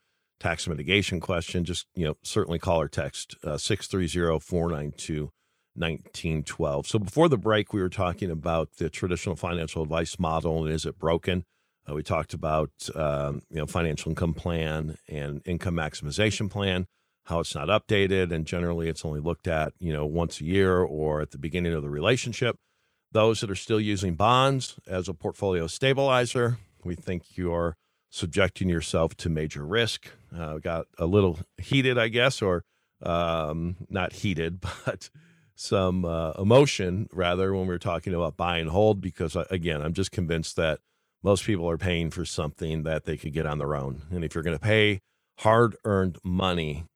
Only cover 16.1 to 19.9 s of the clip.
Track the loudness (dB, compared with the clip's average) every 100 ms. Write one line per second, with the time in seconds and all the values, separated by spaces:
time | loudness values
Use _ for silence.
16.1 | 0 2 2 -4 -2 0 0 -2 _ _
17.1 | _ -4 -2 -2 -4 2 2 4 2 4
18.1 | 4 2 0 -2 -2 -2 -2 -2 -4 -4
19.1 | -4 -4 -4 -2 0 -2 -4 -4